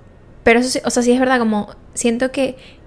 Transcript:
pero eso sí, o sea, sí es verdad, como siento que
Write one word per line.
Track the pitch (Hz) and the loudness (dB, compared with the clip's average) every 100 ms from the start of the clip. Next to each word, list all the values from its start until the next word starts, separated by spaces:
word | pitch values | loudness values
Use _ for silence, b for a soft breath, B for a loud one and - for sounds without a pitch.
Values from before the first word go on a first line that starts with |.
| - - - - | -20 -20 -20 -4
pero | - 233 | 2 2
eso | 254 | 2
sí, | 277 | -4
o | 247 | -2
sea, | 247 | 0
sí | 240 | 2
es | 247 | 2
verdad, | 254 254 | 2 2
como | 226 214 202 - - | 0 -2 -4 -12 -16
siento | - 240 233 254 | -6 -2 -2 -2
que | 262 262 - B B | -2 -4 -6 B B